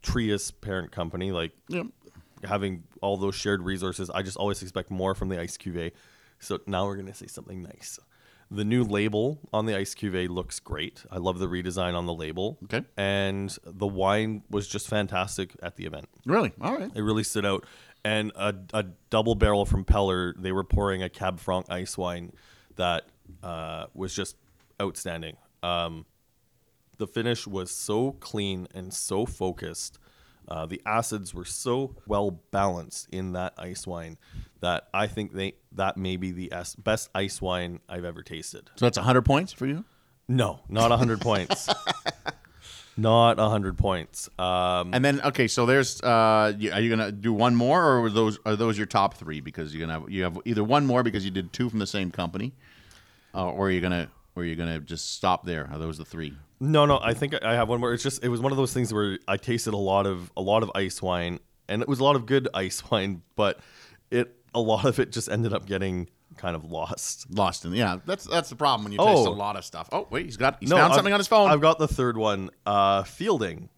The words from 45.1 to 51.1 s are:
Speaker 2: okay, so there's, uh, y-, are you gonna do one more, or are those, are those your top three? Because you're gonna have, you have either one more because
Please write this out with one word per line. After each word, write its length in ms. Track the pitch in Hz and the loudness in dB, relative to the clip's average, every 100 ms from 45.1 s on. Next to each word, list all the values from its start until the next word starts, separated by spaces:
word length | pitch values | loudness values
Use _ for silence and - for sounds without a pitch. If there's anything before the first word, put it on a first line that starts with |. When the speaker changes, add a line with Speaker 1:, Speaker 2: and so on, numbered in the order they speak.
| 139 | 2
Speaker 2:
okay, 260 | 143 139 120 | 0 2 0
so 160 | - | 2
there's, 380 | 120 135 127 - | 4 4 4 -2
uh, 500 | 127 117 113 110 107 104 | 2 6 6 6 4 2
y-, 100 | 104 | -2
are 100 | 92 | 2
you 100 | 117 | 2
gonna 200 | 113 107 | 2 0
do 200 | 104 107 | -2 0
one 220 | 107 120 | 4 4
more, 280 | 120 120 165 | 6 6 6
or 220 | 165 131 | 6 6
are 60 | 113 | 4
those, 280 | 107 110 104 | 4 2 2
are 120 | - 104 | -2 0
those 200 | 117 104 | 2 0
your 100 | 104 | 0
top 280 | 104 98 | 4 2
three? 260 | - 78 78 | 0 -10 -8
Because 340 | 71 - 78 | -8 -8 -8
you're 120 | 78 80 | -6 -6
gonna 140 | 80 | -6
have, 100 | - | -6
you 140 | 95 | -2
have 140 | 90 87 | -2 -2
either 180 | - 110 | -2 0
one 220 | 107 143 143 | 4 4 4
more 160 | 123 | 2
because 220 | 120 | 2